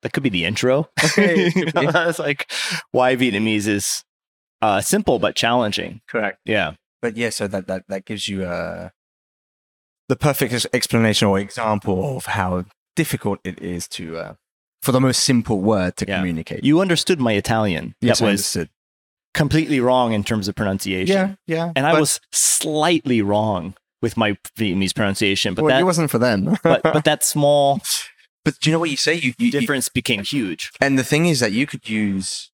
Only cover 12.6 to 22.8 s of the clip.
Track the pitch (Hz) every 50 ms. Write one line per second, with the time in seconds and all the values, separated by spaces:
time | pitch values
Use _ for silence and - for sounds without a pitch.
12.6 | 92 - _ _ _ _ _ - 160 - - - - 104 98 - _ 95 85 -
13.6 | - 90 90 87 - - - - 90 80 80 82 - - - _ _ _ _ _
14.6 | _ _ _ _ - - 123 127 135 135 127 - - - 131 120 110 - 113 98
15.6 | 92 107 107 98 92 90 - - 101 95 98 90 95 90 85 80 80 - - -
16.6 | - 135 151 165 196 190 175 147 - - 185 156 127 117 107 101 98 - 117 110
17.6 | 107 104 87 76 64 58 - _ - 120 117 - 117 107 98 95 - - - 95
18.6 | 82 - _ _ _ _ _ _ _ _ _ _ _ _ _ - 151 139 - 156
19.6 | 160 - 151 131 120 123 127 127 123 120 113 104 101 - 117 107 98 101 101 -
20.6 | 110 98 98 95 - 95 95 92 95 175 196 196 - - 196 _ _ - 160 160
21.6 | 170 170 160 139 135 151 170 156 151 147 - - _ _ - - - - - -
22.6 | - 156 156 151